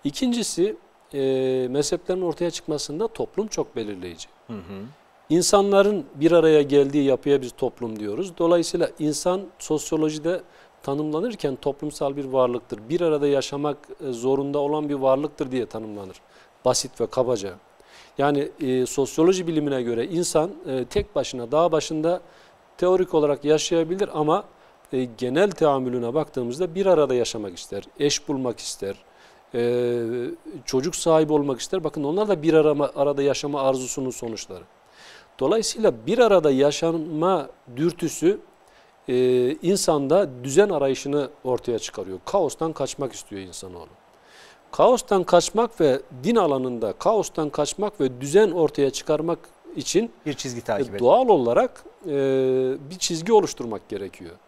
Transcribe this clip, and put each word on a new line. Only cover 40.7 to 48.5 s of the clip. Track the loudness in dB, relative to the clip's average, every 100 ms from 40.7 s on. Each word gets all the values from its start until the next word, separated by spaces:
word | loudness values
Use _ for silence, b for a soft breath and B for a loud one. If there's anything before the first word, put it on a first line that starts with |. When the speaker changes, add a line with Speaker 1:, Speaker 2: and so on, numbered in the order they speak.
| 4 0 0 -2 -2 -2 -6
Speaker 1:
ortaya | -2 -2 -2 -4
çıkarıyor. | -4 -10 -10 -10 -2
Kaostan | 0 0 -2 -6
kaçmak | -4 -6 -4 -8
istiyor | -8 -14 -12
insanoğlu. | -12 -14 -16 -16 -18 -20 _ B B B B B _
Kaostan | 2 4 4 2 0
kaçmak | 6 4 4 0 -2 2
ve | 2 2 -4 -8
din | 0 2
alanında | 2 0 -2 -4 -4
kaostan | -2 0 0 -2 -4 -4
kaçmak | -2 -4 -2 -6 -2
ve | -4 -2
düzen | 2 4 4